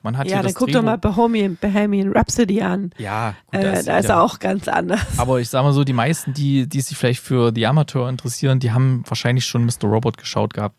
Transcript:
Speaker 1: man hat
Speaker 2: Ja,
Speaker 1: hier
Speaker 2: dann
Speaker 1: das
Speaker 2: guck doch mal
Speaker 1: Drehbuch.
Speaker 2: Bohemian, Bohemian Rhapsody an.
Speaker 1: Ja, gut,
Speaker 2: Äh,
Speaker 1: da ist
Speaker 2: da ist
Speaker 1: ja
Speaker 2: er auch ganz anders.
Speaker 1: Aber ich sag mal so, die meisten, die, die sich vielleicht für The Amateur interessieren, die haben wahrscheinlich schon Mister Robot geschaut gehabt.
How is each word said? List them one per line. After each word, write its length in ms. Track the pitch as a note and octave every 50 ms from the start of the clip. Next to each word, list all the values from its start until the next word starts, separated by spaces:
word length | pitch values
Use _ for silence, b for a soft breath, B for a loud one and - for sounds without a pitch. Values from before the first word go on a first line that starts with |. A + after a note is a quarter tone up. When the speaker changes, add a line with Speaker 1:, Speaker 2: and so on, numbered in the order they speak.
Speaker 1:
man 160 | - - A#2 C3
hat 80 | C#3
Speaker 2:
Ja, 60 | F3+
Speaker 1:
hier 40 | F#3+ G3
Speaker 2:
dann 20 | F#3+
Speaker 1:
das 100 | G3 F3+
Speaker 2:
guck 140 | - B3+ -
doch 100 | - B3
mal 160 | A3+ A3 A3 -
Speaker 1:
Drehbuch. 180 | - G#3+ F#3
Speaker 2:
Bohemian, 400 | G#3 A#3 A#3 A3+ G#3+ G3+ G3 E3+
Bohemian 560 | - - G#3 G3 G#3 G#3 G#3 G3+ G3+ G3 G3
Rhapsody 480 | - - - - - - A#3+ F#3+ G3+ A3
an. 300 | G3 F#3 F3+ G3 G3+ F3 - -
Speaker 1:
Ja, 360 | A2 G2+ G#2 G#2+ A2+ A2 G2 - _
gut, 140 | _ - G3
Speaker 2:
Äh, 20 |
Speaker 1:
da 100 | G3 G3
ist 160 | F#3+ - - -
Speaker 2:
da 100 | - F3+
ist 100 | - -
Speaker 1:
ja 60 | G3+
Speaker 2:
er 60 | F3
auch 160 | F3 - - -
ganz 280 | - F#3+ G3 G3+ - -
anders. 320 | - E3+ F3 F3 F#3 A3 - - -
Speaker 1:
Aber 240 | - B2 B2+ C3 B2
ich 80 | A#2+ A#2+
sag 140 | - C3
mal 100 | C3 C#3+
so, 120 | C3+ C#3 C#3+
die 100 | C3 C3
meisten, 400 | A#2+ A2+ C#3+ E3 - - D3+ C3
die, 340 | D3 C#3+ C#3 C#3 C3+ B2+ D3+
die 140 | - C#3
sich 160 | C3 - C#3+ -
vielleicht 240 | - B2 A#2+ -
für 280 | - - C3 B2+ A#2 A#2 A2+
The 120 | A#2 A2+
Amateur 440 | A2+ C#3 D#3 C#3+ - - C3+ B2 B2
interessieren, 500 | B2+ B2 - B2 A#2+ - - C3+ C3 C3
die 120 | B2+ A#2
haben 320 | A2 B2+ C3 C3 C3 A#2+ A#2+
wahrscheinlich 400 | - - - - B2 B2 C3 A#2+
schon 180 | - - A#2+ A#2
Mister 240 | A#2 A2+ - - G#2
Robot 300 | G#2+ A2 A2 A#2 A2 -
geschaut 340 | - - - G#2+ G#2+ G#2+
gehabt. 240 | - - G#2 G2+ _